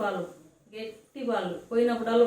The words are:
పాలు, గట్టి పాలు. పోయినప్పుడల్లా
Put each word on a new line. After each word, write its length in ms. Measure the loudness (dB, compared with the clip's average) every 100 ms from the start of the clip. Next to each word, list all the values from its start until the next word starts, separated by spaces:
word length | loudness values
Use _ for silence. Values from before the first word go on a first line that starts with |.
పాలు, 180 | -2 -4 -8 -12 -20 _ _
గట్టి 460 | -14 -14 -14 _ -8 -2
పాలు. 220 | -2 -2 -6 -4
పోయినప్పుడల్లా 540 | 2 2 0 2 4